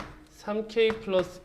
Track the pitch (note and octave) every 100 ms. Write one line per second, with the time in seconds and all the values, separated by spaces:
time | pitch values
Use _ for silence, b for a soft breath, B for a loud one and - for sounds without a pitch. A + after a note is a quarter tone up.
0 | - - - - - G#3+ G#3+ A#3 A3 A3
1 | G3 F#3 F3+ -